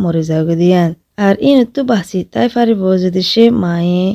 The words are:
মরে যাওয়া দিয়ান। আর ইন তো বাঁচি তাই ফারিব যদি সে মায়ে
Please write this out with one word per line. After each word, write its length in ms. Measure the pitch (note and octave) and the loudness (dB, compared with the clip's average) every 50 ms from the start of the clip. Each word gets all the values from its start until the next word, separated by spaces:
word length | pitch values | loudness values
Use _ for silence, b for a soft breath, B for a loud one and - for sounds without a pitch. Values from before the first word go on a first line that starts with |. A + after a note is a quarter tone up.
মরে 220 | G3+ F3 E3 E3 D#3+ D#3+ | -2 -2 -2 -2 -2 -2
যাওয়া 260 | D#3 D#3 D#3+ E3 E3+ E3 | -2 -2 0 0 0 0
দিয়ান। 280 | F3 F3 F3+ F3+ E3+ E3 E3 - _ _ _ - G#3 | 2 2 2 2 2 0 -2 -8 _ _ _ -2 0
আর 100 | G3 G3 - - C#4 | 0 0 2 2 2
ইন 100 | C#4+ C4+ A#3+ A#3+ - | 4 2 2 0 -2
তো 80 | C#4+ C4+ B3 | -4 -2 -2
বাঁচি 280 | A#3+ G3 E3+ - - F#3 F3 - - | -2 -2 -2 -4 -6 -8 -8 -6 -4
তাই 140 | A3 A#3 A#3+ - | -2 -2 -2 0
ফারিব 280 | B3 A#3+ A3+ A3+ G3 F#3+ F#3 F#3+ F#3 F3+ | 0 0 0 0 0 0 0 0 0 0
যদি 180 | F#3 F3 F#3 F3+ - | -2 -2 -2 -4 -2
সে 120 | - A3+ A3+ A#3 A#3 A3+ F#3 | 2 2 2 2 2 0 -2
মায়ে 400 | E3+ E3+ E3+ E3+ F3 F3 F3+ F#3 F#3+ | -2 -2 -2 -2 0 0 0 -2 -2